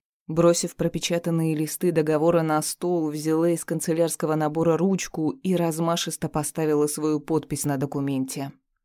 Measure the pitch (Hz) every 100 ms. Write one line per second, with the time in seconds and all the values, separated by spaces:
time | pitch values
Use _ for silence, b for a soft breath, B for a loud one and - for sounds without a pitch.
0 | - _ - 160 170 170 175 - 165 170
1 | - 170 170 165 160 156 156 - 180 160
2 | 156 156 165 170 160 156 151 - 175 175
3 | 156 151 156 160 170 165 - 160 - 165
4 | 165 - 156 156 151 156 165 156 190 190
5 | - - 156 - 185 175 170 156 170 170
6 | - - 160 156 151 - 156 147 147 151
7 | 151 151 147 156 - 143 147 139 143 143
8 | 139 135 131 - 139 - _ _